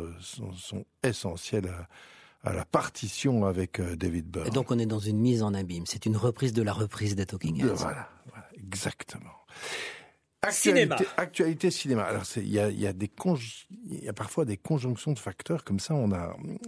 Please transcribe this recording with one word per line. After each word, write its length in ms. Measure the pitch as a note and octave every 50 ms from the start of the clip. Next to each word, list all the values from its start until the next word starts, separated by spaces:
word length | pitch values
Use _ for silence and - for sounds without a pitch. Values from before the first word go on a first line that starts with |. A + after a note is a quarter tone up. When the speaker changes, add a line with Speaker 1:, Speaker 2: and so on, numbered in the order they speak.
| E2+ E2 E2+ F2
Speaker 1:
sont, 320 | G2 - - A#2 G#2+ G2
sont 320 | F#2 F2+ - - G#2+ F#2+ - - _ _
essentiels 640 | - B2+ G#2+ - - F#2 E2+ F2+ - - A2 G#2 F#2 F2+
à, 200 | F2 F2 F2 - - - - - - - - - _ _ - -
à 20 |
la 120 | F#2+ F2+ -
partition 800 | - - D3 - - - - - G2 - - - C#3 B2 A2 G2+
avec, 340 | F#2+ F2+ F#2 F#2 - - -
euh, 160 | F2+ F2 E2+
David 340 | D#2+ F#2 F2 E2+ E2+ D#2 F2
Byrne. 160 | D#2+ E2 D#2+
Speaker 2:
Et 40 | -
donc 200 | A2 C3+ B2+ -
on 80 | B2+ A#2
est 80 | A2+
dans 140 | G#2+ A2 G#2+
une 180 | G2+ A2 G#2+ G#2+
mise 240 | A#2 B2+ A#2+ A2+
en 100 | G#2+ G#2
abîme. 320 | G2 G2 F#2+ F2 F2 E2+ F2
C'est 200 | - - A2 -
une 100 | A2 A2
reprise 360 | G#2 A#2+ A#2+ A2+ - C3+ B2
de 100 | A2 A#2
la 100 | G#2+ G2+
reprise 440 | F#2+ G#2+ G#2+ G#2 - - G#2+ G2+ G2+
des 100 | G2 F#2+
Talking 300 | - - F2+ - D#2 D#2+ -
Speaker 1:
De, 60 | C3 A#2
Speaker 2:
Heads. 40 | F2
Speaker 1:
voilà, 340 | - E2 D#2 D2+ C2+ - - - - _ -
voilà, 160 | - G#2+ - - -
exactement. 760 | - G2+ F#2+ F#2+ - - - - - - - - - - - - - _ _ - - - - - - - - - - - - _ _ _ _ _ _ - G#3
Speaker 2:
Cinéma. 440 | F#3 - - G#3 F#3 C4 G#3 C#3+ C#3
Speaker 1:
Actualité, 260 | A#2 - - - -
actualité 500 | F#3+ - - - E3 E3 D#3+ D#3 - F3
cinéma. 300 | - - - C3+ B2 G#2+ G2
Alors, 200 | F#2 A2 G2+ F#2+
c'est, 160 | - - A2+
il 100 | G2+ G2+
y 80 | G#2 G#2
a, 80 | G#2 G#2
il 80 | G2 G2+
y 80 | G2+
a 60 | G2+
des 160 | F2+ F#2 G#2 -
conj-, 580 | - - - F3+ E3 B2+ A#2 A2+ - - - - F#3+ A3+ A#3+ F#3
il 140 | D#3 - C3+
y 40 | A#2+
a 40 |
parfois 320 | G#2 - A2+ - - E3+ D#3
des 120 | G#2+ G2+
conjonctions 540 | - - - D#3 C#3 A#2+ B2+ A#2+ - - D#3
de 60 | C#3 -
facteurs 460 | - - - - - - E3+ D#3+ -
comme 160 | - G2 G2
ça. 140 | - - D#3
On 180 | C#3+ A2+ G2+
a, 240 | F#2+ F2 F2 E2+ - - D3+ D#3+ - - A#3